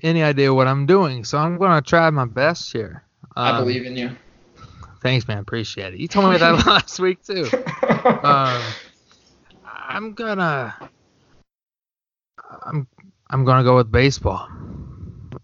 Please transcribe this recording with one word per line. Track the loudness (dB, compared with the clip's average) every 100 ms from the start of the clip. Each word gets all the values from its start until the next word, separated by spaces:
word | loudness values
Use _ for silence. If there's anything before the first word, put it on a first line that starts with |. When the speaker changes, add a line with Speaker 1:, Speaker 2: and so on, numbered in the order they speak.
Speaker 1:
any | 0 2
idea | 2 2 4
what | 4 4
I'm | 2 4
doing, | 4 4 -2
so | -4 -2
I'm | -2 0
gonna | 2 2
try | 4 4 4
my | 2 -2
best | 0 0 0 -6
here. | -8 -8 -12 _ _ -14 -4
Speaker 2:
I | -2
Speaker 1:
Um, | 0
Speaker 2:
believe | -2 -4 -6
in | -8
you. | -8 -10 -20 _ _ _ -20 -20 -20 -6
Speaker 1:
Thanks, | -2 -2 -2
man. | -8
Appreciate | -6 -8 -8 -10 -12
it. | -10
You | -4
told | 2 4
me | 4
that | 4
<laughs> | 4 4
last | 2 0 -2
week | -2 -2 -6
too. | -6 -2
Speaker 2:
<laughs> | -4 -4 -4 0 2
Speaker 1:
Um, | 2 2 2 4 2 -2 -6 -12 -18 _ _ _ _ _ _ _
I'm | -20 -18 -10 -8 -8
gonna, | -8 -6 -2 -2 -2 -6 -12 -20 _ _ _ _ _ _ _ _ _ _ _ _ _ _ -20 -20 -18 -10
I'm, | -10 -10 _ _ _ -6
I'm | -2 4
gonna | 4
go | 6 4
with | 4
baseball. | 2 2 2 -4 -6 -10 -16 -16 -16 -16 -18 -18 -18 -18 -14